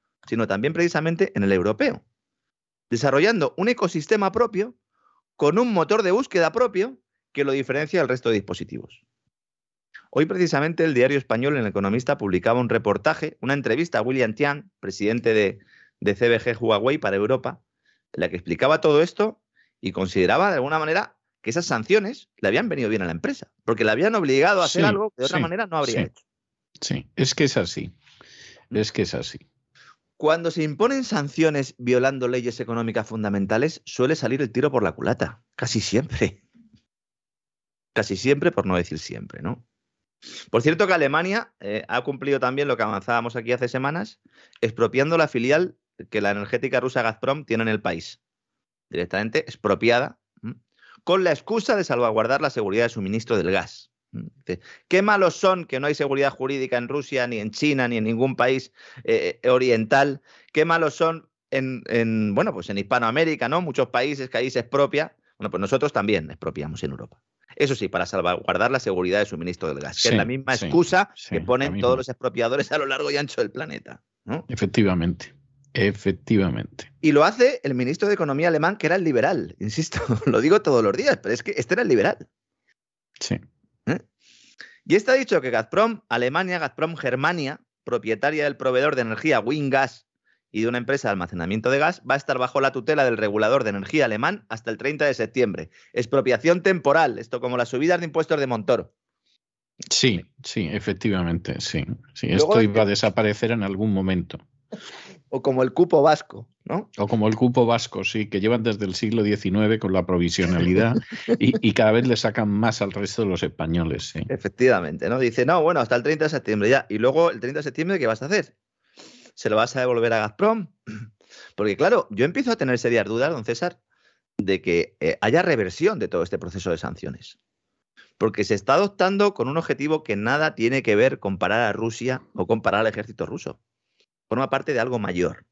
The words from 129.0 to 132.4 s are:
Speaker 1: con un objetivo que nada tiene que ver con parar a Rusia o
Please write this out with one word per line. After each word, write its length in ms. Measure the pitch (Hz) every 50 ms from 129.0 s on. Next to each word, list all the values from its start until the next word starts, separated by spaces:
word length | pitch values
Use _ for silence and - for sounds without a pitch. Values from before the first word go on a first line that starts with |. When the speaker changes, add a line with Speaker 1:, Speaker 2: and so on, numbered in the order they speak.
| 185 185 196 196 208 202 196
Speaker 1:
con 140 | - - 131
un 100 | 143 165
objetivo 440 | 160 - 147 139 139 151 160 156 156
que 140 | - 107
nada 380 | 101 104 117 135 147 131 107 -
tiene 280 | - 113 117 131 135 -
que 140 | - 107
ver 220 | 104 120 131 - -
con 180 | - 101 95
parar 240 | 90 - 90 101 113
a 140 | 120 107 98
Rusia 480 | - 110 113 - - 113 127 127 131 - _ -
o 140 | -